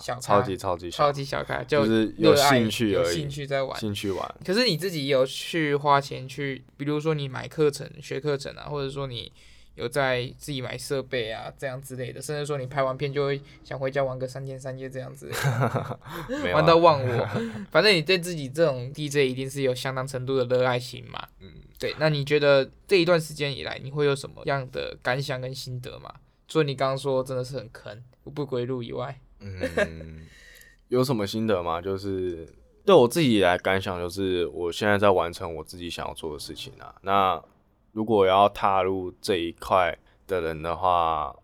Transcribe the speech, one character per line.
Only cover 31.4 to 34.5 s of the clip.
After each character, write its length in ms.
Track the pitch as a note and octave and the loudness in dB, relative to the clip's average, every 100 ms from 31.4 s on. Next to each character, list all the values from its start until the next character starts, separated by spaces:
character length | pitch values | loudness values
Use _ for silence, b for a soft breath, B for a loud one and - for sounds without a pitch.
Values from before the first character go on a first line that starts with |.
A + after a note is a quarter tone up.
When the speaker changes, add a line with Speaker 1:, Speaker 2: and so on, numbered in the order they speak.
| A2 | 0
Speaker 2:
得 160 | F#2 | 0
吗？ 180 | E2+ E2 | 0 -2
就 160 | F#2 F#2+ | -2 -4
是 500 | G2 F#2+ F#2 E2 D#2+ - _ _ | -4 -4 -4 -6 -12 -20 _ _
对 100 | - | 6
我 140 | F3 A#2+ | 8 8
自 100 | E3+ | 6
己 220 | C#3+ G#2+ | 4 6
来 160 | F2+ F2+ | 6 4
感 240 | G2 F#2+ | 2 0
想， 180 | G2+ F2 | 0 -4
就 120 | F2 | -4
是 360 | F#2 F#2+ F2+ | -2 0 0
我 220 | D#2+ | 0